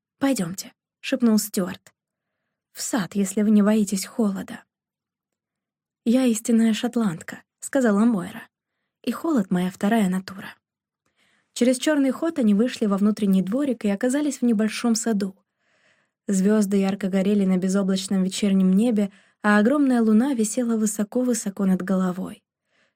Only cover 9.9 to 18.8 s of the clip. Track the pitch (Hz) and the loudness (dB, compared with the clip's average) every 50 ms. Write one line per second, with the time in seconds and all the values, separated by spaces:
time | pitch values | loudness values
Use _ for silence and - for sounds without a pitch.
9.9 | 226 226 202 180 185 185 190 - - 190 - - - _ _ _ _ _ _ _ | 2 2 2 0 0 -4 -6 -8 -16 -16 -16 -18 -18 _ _ _ _ _ _ _
10.9 | _ _ _ _ _ _ _ _ _ _ _ _ - - 240 247 262 254 - 311 | _ _ _ _ _ _ _ _ _ _ _ _ -4 0 2 2 2 0 0 0
11.9 | 302 285 269 262 254 - 311 330 330 302 240 208 202 196 240 254 - - 233 202 | 0 2 2 0 0 -2 -4 -4 -2 0 2 2 2 2 2 0 -2 -2 -2 -2
12.9 | 202 185 202 214 208 214 214 196 190 190 180 185 214 269 294 277 233 - - 202 | 0 2 0 0 0 0 0 2 2 2 0 0 -2 -2 -2 -2 -4 -2 -2 -4
13.9 | 196 196 - 254 254 294 302 294 262 - 247 240 226 202 220 214 - - - 240 | -2 0 -2 -2 -2 0 -2 -2 -4 -2 0 0 0 2 0 -2 -2 -4 -2 -2
14.9 | 226 214 - 233 226 196 202 190 - _ _ _ _ _ _ _ _ _ _ _ | -2 -2 -2 -2 -2 -2 -2 -6 -8 _ _ _ _ _ _ _ _ _ _ _
15.9 | _ _ _ _ _ _ _ - 202 190 185 208 214 220 208 190 208 196 196 196 | _ _ _ _ _ _ _ -2 -2 2 2 2 2 2 2 2 0 0 0 0
16.9 | 196 190 - 185 190 196 185 202 208 208 196 185 185 180 185 190 190 202 196 190 | -2 -4 -4 -2 0 0 0 2 2 2 2 2 2 2 0 0 0 0 0 0
17.9 | 190 190 190 - 196 190 185 190 - - 208 202 196 190 185 185 185 196 | -2 -2 -2 -2 0 0 0 0 -2 -2 0 2 2 4 4 4 4 4